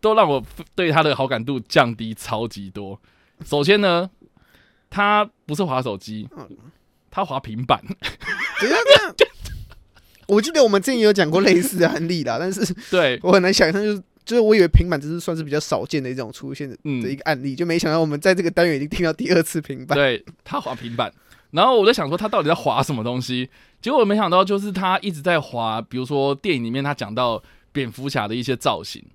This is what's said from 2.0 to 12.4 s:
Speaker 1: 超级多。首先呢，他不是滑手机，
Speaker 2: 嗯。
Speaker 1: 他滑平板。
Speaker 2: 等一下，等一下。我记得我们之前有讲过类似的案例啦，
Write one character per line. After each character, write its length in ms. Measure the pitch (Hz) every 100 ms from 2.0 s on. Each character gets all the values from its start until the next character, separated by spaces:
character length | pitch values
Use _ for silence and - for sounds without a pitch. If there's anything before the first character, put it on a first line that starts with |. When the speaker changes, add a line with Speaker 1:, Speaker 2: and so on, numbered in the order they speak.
| 113
Speaker 1:
超 340 | 110 - 113 117
级 200 | 101 98
多。 300 | 98 98 98 _ _ _ _
首 180 | - 147
先 180 | 143 208
呢， 300 | 202 170 185 _ _ _ _ _ _ _ _
他 380 | - 202 208 208 _ -
不 80 |
是 80 | 147
滑 160 | 185 131
手 160 | 120 98
机， 320 | - 110 110 -
Speaker 2:
嗯。 120 | 101 - 117 _ _ _ _
Speaker 1:
他 140 | -
滑 140 | 190 135
平 260 | 123 107
板。 160 | 123 123 - - - - - - - -
Speaker 2:
等 80 | 214
一 40 |
下， 40 | 359 480 554 392 -
等 120 | -
一 180 | - -
下。 80 | - - - _ _ _ _ _
我 140 | 202
记 100 | 226
得 140 | 320
我 40 | 240
们 140 | 196
之 80 | 190
前 80 | 254
有 140 | 214
讲 180 | 202 156
过 120 | 170
类 180 | 196 175
似 160 | 180 185
的 120 | 165
案 200 | 156 165
例 160 | 175
啦， 140 | 123 113